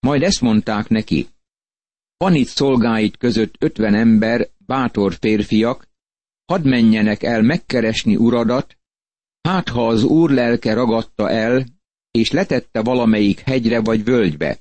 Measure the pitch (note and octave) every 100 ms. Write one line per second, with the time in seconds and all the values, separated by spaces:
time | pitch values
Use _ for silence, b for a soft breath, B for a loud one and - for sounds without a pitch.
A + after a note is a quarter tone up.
0 | B2+ C#3+ E3 G3+ B2 G#2+ G#2+ G#2+ G#2+ A2
1 | G#2+ D2+ - _ _ _ _ _ _ _
2 | _ _ F#3 E3 A#2+ - C#3 B2+ A#2 A2+
3 | G#2+ - B2 A2 G#2+ - A#2 - G#2+ G#2
4 | A#2 A2 A2 A#2 - _ - C3 B2 -
5 | G2 F2 A2 G#2+ G#2 G#2+ A2+ A#2+ - _
6 | _ _ _ _ _ F#3 C#3+ B2+ A2+ A2
7 | G#2+ G#2 - A#2 A2 E3+ - B2+ A2+ A2
8 | - G#2 A#2 A#2+ A#2 B2 - _ _ _
9 | _ _ _ _ D#3+ F#3 - A#2+ A2+ A2+
10 | A#2 D#3 E3 C3+ A#2+ A#2 A#2+ G#2+ B2 A2+
11 | A2 - G#2 A2+ A2 B2+ B2+ _ _ _
12 | _ A#2 A2+ D3 F#3+ C3 - A2+ A2 B2+
13 | A#2 G#2+ G2+ F#2 - C3 A2+ A#2 A2 A2+
14 | G#2+ B2+ G2 D2 D#2 A#1